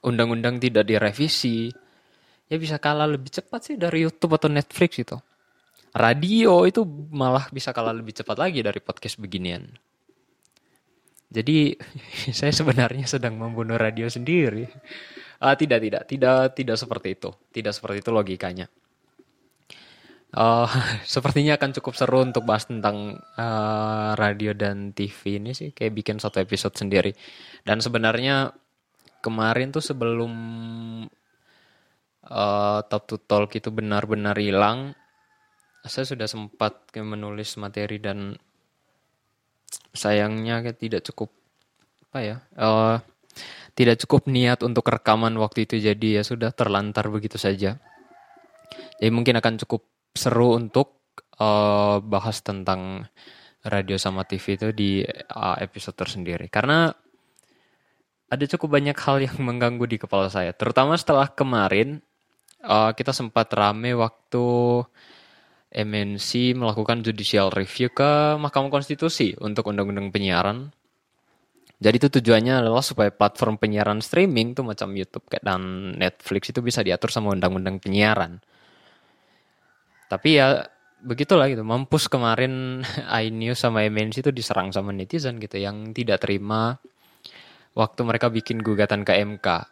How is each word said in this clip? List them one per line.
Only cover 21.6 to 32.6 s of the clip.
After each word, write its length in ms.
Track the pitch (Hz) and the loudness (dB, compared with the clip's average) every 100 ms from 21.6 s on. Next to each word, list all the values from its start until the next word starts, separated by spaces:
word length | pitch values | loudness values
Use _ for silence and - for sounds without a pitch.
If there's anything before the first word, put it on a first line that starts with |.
akan 100 | 139 135 | 0 -4
cukup 160 | 131 | -10
seru 320 | - 131 131 127 | -2 2 4 4
untuk 160 | 120 | 0
bahas 240 | 113 107 - | 0 -2 -2
tentang, 560 | 117 104 104 104 - - - | -2 -2 -2 -8 -12 -16 -8
eh, 720 | 117 110 107 107 107 107 107 107 | -4 -2 -2 -2 -2 -2 -2 0
radio 400 | 104 101 107 101 | 0 0 -4 -2
dan 400 | 104 101 101 98 | -4 -4 -8 -6
T 80 | 101 | -6
V 260 | - 101 101 | -6 -6 -6
ini 160 | 107 | -8
sih, 240 | 131 147 - | -10 -12 -4
kayak 160 | 113 | -4
bikin 240 | 107 104 107 | -2 -4 -4
satu 240 | 110 - | -4 -4
episode 320 | 92 98 101 | -2 -2 -4
sendiri. 400 | - 101 98 98 - - - - - | -4 0 2 2 -4 -18 -20 -20 -12
Dan 240 | - 107 123 | -4 -2 0
sebenarnya 640 | 117 113 113 131 139 135 - _ _ _ _ _ _ | 0 0 0 0 0 0 -6 _ _ _ _ _ _
kemarin 480 | 113 113 110 117 131 | -6 0 2 2 0
tuh 140 | 156 | -4
sebelum, 500 | 151 135 117 117 117 117 113 113 113 113 113 113 113 _ _ _ _ _ _ _ _ _ _ _ - | -6 -4 -2 -2 -4 -6 -10 -10 -10 -10 -10 -12 -14 _ _ _ _ _ _ _ _ _ _ _ -10
eh, 460 | 117 101 101 | -2 0 2